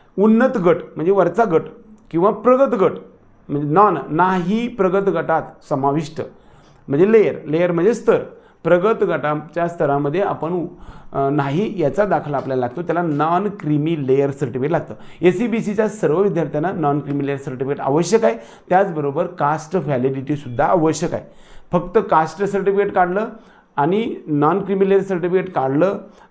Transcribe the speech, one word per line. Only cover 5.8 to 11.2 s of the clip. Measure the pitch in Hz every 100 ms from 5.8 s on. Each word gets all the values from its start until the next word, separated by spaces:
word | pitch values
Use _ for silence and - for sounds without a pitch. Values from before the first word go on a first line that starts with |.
| 139 143 143 - 107 - - - - _ -
म्हणजे | 139 196
लेयर, | 220 170 127 -
लेयर | 156 175
म्हणजे | 170 180
स्तर, | 226 - 165 - - - _
प्रगत | 165 175 196 220
गटाच्या | 202 160 147 151 160 170 170
स्तरामध्ये | 170 151 143 143 156
आपण, | 196 147 156 180 - - - - -
अ, | -